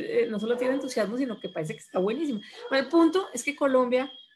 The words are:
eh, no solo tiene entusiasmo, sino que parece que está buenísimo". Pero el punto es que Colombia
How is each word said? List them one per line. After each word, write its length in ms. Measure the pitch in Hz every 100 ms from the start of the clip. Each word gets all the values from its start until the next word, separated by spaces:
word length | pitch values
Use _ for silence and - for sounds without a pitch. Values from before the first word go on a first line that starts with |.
| - 240
eh, 40 | 226
no 80 | 208
solo 180 | 220 240
tiene 180 | 262
entusiasmo, 440 | 277 269 233 196 247
sino 220 | 262 202
que 80 | 185
parece 240 | 170 156
que 60 | 160
está 180 | - 185
buenísimo". 420 | 196 262 302 208 - - -
Pero 120 | 269
el 60 | 262
punto 380 | 330 330 359 392
es 80 | -
que 140 | 285 285
Colombia 540 | 277 262 240 247 269 - -